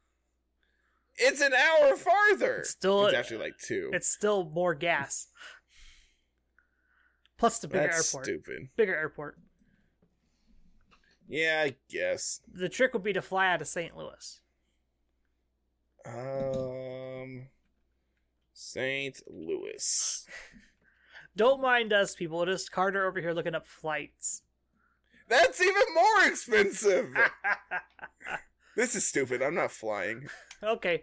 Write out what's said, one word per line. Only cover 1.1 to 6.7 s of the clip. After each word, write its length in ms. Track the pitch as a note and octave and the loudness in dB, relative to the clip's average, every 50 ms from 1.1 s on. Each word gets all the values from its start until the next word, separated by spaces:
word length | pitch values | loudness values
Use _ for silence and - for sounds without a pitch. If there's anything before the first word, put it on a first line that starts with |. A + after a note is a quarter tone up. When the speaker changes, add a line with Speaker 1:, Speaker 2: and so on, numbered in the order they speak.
| _ | _
Speaker 1:
It's 240 | - - C4+ C#4+ C4+ | 2 2 2 4 4
an 120 | C#4+ C#4 C4 | 2 4 4
hour 420 | B3 C#4+ D#4+ D#4+ D#4 D4 C#4 F#4+ | 4 4 6 6 8 8 6 6
farther. 640 | E4 - F#4 E4+ G4+ G#4 G#4 G4 A#3+ - - A#2+ | 4 4 4 4 6 6 6 6 4 2 0 -2
Speaker 2:
It's 140 | F#2 - - | -2 -4 -6
still 340 | - - - F#3+ G3 G3+ G3+ | -4 0 2 2 4 4 4
Speaker 1:
It's 80 | G#3 - | 4 4
Speaker 2:
a, 40 | |
Speaker 1:
actually, 200 | - - - A2+ | 2 0 -2 -6
like, 200 | A2 D#2 D#2+ - | -6 -6 -8 -10
two. 320 | - - - A2 G2 E2+ B1+ - | -10 -8 -6 -4 -4 -2 -4 -4
Speaker 2:
it's 140 | F3 - - | -2 -2 -2
still 340 | - - - G#3 G#3 G3 F3 D#3 | -2 0 0 0 0 0 -2 -2
more 240 | D3+ E3+ F3+ F3+ E3 | -2 0 0 0 0
gas. 520 | C#3+ E3+ E3+ E3 C#3+ C#3 C3+ - - - - _ - - - - - _ _ _ - - - - _ _ _ _ _ _ _ _ _ _ _ _ _ _ _ | 0 -2 -2 0 -2 -2 -6 -8 -10 -12 -14 _ -20 -20 -20 -20 -20 _ _ _ -20 -20 -20 -20 _ _ _ _ _ _ _ _ _ _ _ _ _ _ _